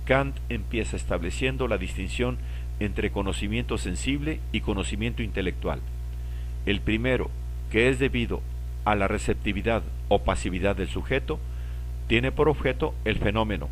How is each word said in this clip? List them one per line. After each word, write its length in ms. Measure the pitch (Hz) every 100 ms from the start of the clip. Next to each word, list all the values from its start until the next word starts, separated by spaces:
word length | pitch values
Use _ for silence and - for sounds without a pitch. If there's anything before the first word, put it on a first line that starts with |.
Kant 320 | - 131 139 - -
empieza 460 | 117 98 117 101 95
estableciendo 720 | - 92 85 - 131 131 127
la 100 | 104
distinción 580 | 90 - 92 - 123 127 - - - -
entre 300 | 104 98 101
conocimiento 680 | 101 95 87 101 117 120 117
sensible 600 | 95 90 131 143 147 151 -
y 80 | 107
conocimiento 640 | - 98 95 101 117 120
intelectual. 580 | 110 98 92 60 85 65 - - - - - - - - -
El 160 | 101
primero, 480 | - 110 127 123 - - - - -
que 180 | 104 123
es 100 | 127
debido 440 | 135 123 110 71 - - - -
a 100 | -
la 140 | 104 95
receptividad 760 | 107 - - 110 98 107 113 - - -
o 100 | 101
pasividad 540 | - 95 101 92 98 98
del 120 | 90
sujeto, 520 | 95 - 135 - 156 - - - - - - -
tiene 220 | 113 131
por 200 | - 147
objeto 440 | 139 139 127 160 - 107
el 100 | 113
fenómeno 520 | 110 107 110 98 71